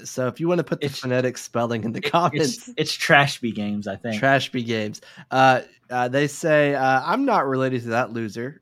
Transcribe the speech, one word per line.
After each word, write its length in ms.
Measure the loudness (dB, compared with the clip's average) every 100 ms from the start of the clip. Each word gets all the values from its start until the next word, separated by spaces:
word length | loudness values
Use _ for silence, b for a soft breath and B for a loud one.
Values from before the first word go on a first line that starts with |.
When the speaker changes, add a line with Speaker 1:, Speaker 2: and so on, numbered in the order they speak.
| -12
Speaker 1:
So 200 | -4 -4
if 120 | -2
you 80 | 0
wanna 160 | 0
put 160 | 0 -4
the 60 | -4
Speaker 2:
It's, 140 | -6
Speaker 1:
phonetic 400 | -2 0 0 -4
spelling 440 | -6 -4 -2 -2 -4
in 60 |
the 60 | -4
Speaker 2:
it, 80 | 0
it's, 60 |
Speaker 1:
comments. 580 | 2 2 2 0 -2 -10 -4
Speaker 2:
it's 160 | -4
Trash 480 | -2 4 6 6 0
B 100 | -6
Games, 360 | -4 -4 -4 -6
I 80 | -8
think. 240 | -6 -2
Speaker 1:
Trash 320 | 2 2 0
B 100 | -6
Games. 400 | -4 -4 -4 -8 B B B
Uh, 300 | 4 6 4 0 _ _
uh, 180 | -2 0
they 200 | 0 0
say, 480 | -2 2 4 4 2
uh, 260 | 2 2
"I'm 220 | 2 0 2
not 220 | 2 2
related 340 | 0 0 -2
to 60 | -2
that 220 | 0 0
loser," 480 | -4 -6 -6 -10 -10